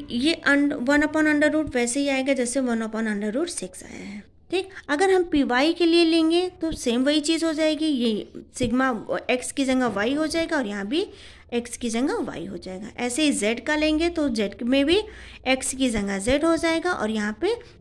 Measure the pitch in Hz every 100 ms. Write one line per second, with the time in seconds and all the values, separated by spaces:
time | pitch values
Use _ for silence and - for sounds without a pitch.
0 | 285 240 294 330 - 285 285 294 247 285
1 | 302 311 311 294 302 311 294 254 240 277
2 | 285 269 262 254 240 277 254 226 226 220
3 | 226 202 214 233 349 - 185 - - -
4 | 190 208 - _ _ 359 381 - - 285
5 | 381 370 349 294 233 247 311 330 339 339
6 | 330 330 320 339 370 - 320 311 247 233
7 | 262 302 294 320 330 311 311 302 311 262
8 | 233 208 - - - - 247 247 269 214
9 | - - - 247 - - 262 262 247 196
10 | 220 285 311 330 330 311 214 202 196 302
11 | 415 - - - - 240 240 - 240 226
12 | 285 440 233 - 185 175 190 185 220 -
13 | 247 247 302 202 208 233 262 302 311 311
14 | 339 339 285 226 202 - 240 269 285 381
15 | 427 - - - 254 262 262 262 262 220
16 | 196 196 208 285 330 330 330 330 349 -
17 | 214 220 208 214 370 466 - -